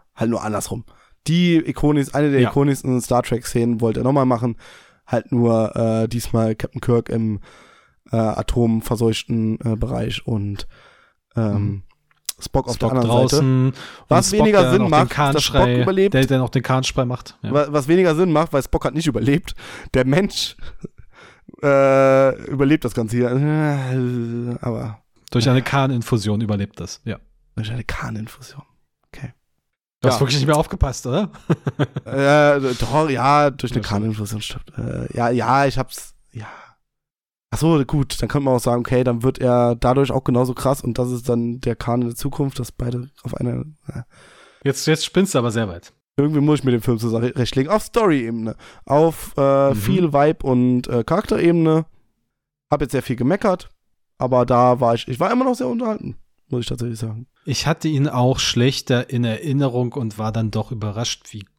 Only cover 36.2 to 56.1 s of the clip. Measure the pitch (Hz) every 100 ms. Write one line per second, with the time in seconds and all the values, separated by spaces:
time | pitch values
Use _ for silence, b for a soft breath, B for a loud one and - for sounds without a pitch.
36.2 | _ 113 104 B B _ _ _ _ _
37.2 | _ _ _ 110 160 156 131 147 135 -
38.2 | 120 147 139 123 123 120 117 127 123 117
39.2 | 131 135 131 123 120 117 127 131 135 131
40.2 | - 123 127 120 131 139 127 113 123 123
41.2 | 123 117 117 120 120 113 120 120 120 117
42.2 | - - 139 - 117 - 123 123 127 _
43.2 | 123 - 123 123 156 151 - 131 - b
44.2 | b b b b 139 - 156 156 - 180
45.2 | 196 139 120 110 104 85 - _ _ -
46.2 | 147 151 147 151 131 120 127 113 117 113
47.2 | 123 131 117 131 143 208 - 233 208 143
48.2 | 113 117 110 - B B - 143 165 156
49.2 | - - 139 139 139 107 107 151 170 139
50.2 | 151 160 135 123 123 123 - 120 113 175
51.2 | - 269 170 170 160 160 160 - _ _
52.2 | _ _ _ _ _ 147 143 143 - 113
53.2 | 123 202 208 180 - _ _ _ _ -
54.2 | 127 127 123 120 127 127 120 117 - 123
55.2 | 190 247 262 240 254 240 233 214 -